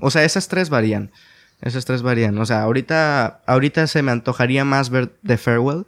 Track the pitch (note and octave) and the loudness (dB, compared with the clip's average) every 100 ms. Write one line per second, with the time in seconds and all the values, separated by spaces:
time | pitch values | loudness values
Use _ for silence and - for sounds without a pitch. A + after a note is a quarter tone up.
0 | D3+ D#3+ D3+ G3 - F#3 F3 C3+ A2 G#2 | 0 2 2 2 -2 -2 0 2 2 0
1 | G2+ _ _ _ _ - - B2+ B2 B2+ | -6 _ _ _ _ -12 -8 -6 -4 -4
2 | B2 A#2 A2+ G#2 A2 A2 A2 B2 - D#3+ | 0 0 0 0 0 0 2 0 0 0
3 | D#3 C#3+ A2+ - - B2+ C#3+ D#3+ D#3+ D#3+ | 2 0 -2 -4 0 2 2 0 0 0
4 | C#3 A#2+ A#2+ B2 B2 C3+ C#3 C3+ C3 B2+ | 0 0 -2 0 0 2 0 0 0 -2
5 | B2 _ G#3 A#2 - A#2 B2+ D#3 | -2 _ -2 -2 2 0 0 -4